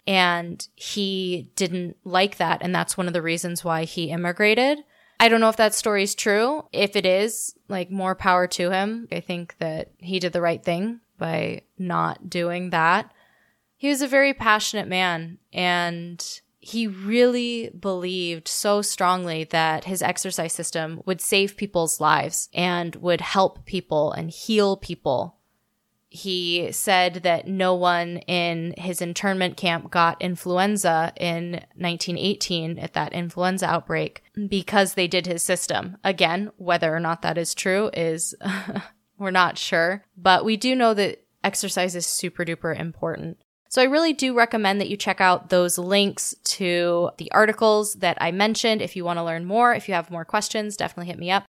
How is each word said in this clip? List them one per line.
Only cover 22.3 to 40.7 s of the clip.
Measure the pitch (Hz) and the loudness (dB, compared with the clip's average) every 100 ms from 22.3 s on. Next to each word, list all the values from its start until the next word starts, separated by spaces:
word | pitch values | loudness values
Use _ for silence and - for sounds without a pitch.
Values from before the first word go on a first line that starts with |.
| - - | -4 -6
and | - 180 175 170 - | -2 0 0 -4 -6
would | 175 170 | 0 0
help | 170 196 190 - - | 0 2 2 0 -8
people | 185 - 156 151 | -8 -2 0 0
and | - 165 | -2 -8
heal | - - 214 202 196 | -10 -2 2 2 2
people. | - 170 160 127 165 - _ _ _ _ _ _ _ | -6 -6 -2 0 -2 -8 _ _ _ _ _ _ _
He | - 196 185 175 175 170 | -14 -6 -4 -2 -2 -2
said | - - 185 180 175 | -4 2 4 4 2
that | 175 170 - | 0 0 -2
no | 190 185 180 | 0 2 2
one | 175 175 175 175 - | 2 2 -2 -6 -4
in | 180 170 165 165 - | -2 0 -2 -6 -8
his | 180 175 | -8 -6
internment | 175 175 202 190 180 - | -6 -4 -2 0 -2 0
camp | 180 165 175 | -2 -2 -2
got | 180 170 165 | 2 2 2
influenza | 180 175 185 180 196 208 185 165 165 - | -4 -6 -2 2 2 2 2 2 0 -2
in | 175 170 175 175 - - | -4 -4 -6 -10 -12 -6
nineteen | 175 175 - 170 | -4 -4 -4 -2
eighteen | 190 - - 175 160 170 | -2 -2 -2 -2 -4 -6
at | 165 | -6
that | - 151 | -4 -4
influenza | - 175 175 180 190 180 | -4 -6 -2 0 0 0
outbreak | 165 - 160 156 - _ - 202 | -2 -2 -4 -4 -8 _ -8 -4
because | 196 180 214 190 | -4 0 2 2
they | - 175 | 2 0
did | 180 175 | 0 -2
his | 170 | -4
system. | - 180 - 143 131 185 196 | 0 -2 0 -2 -2 -4 -2
Again, | 185 175 175 208 - | 2 2 2 -4 -8
whether | 175 170 170 156 | 0 2 2 0
or | |
not | 170 165 | 0 -2
that | 170 160 | -2 -2
is | 165 | -4
true | - - 185 214 | -4 0 0 0
is, | - 165 160 - - 196 190 - - | 0 -2 -2 -6 -6 -6 -6 -6 -10
<laughs> | - _ _ _ | -10 _ _ _
we're | 196 | -2
not | 185 175 - | 2 2 0
sure. | - 175 165 196 - - | -2 2 2 -2 -8 -2
But | 180 185 220 | 4 4 4
we | 220 | 0
do | 254 | 0